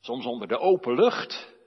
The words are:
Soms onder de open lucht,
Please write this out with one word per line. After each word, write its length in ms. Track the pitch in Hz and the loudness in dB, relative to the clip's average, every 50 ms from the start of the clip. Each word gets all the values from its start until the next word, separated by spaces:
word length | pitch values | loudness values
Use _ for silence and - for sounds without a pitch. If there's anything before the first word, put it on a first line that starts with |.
Soms 260 | _ - 120 131 113 | _ -8 -8 -6 -4
onder 220 | 123 120 120 104 92 | -6 -6 -6 -4 -4
de 100 | 117 120 | -4 0
open 360 | - 185 190 180 - 123 123 | 4 4 4 4 4 -2 2
lucht, 600 | 127 214 240 - - - - - - - - - _ _ | 4 4 2 2 0 -8 -8 -10 -14 -14 -16 -20 _ _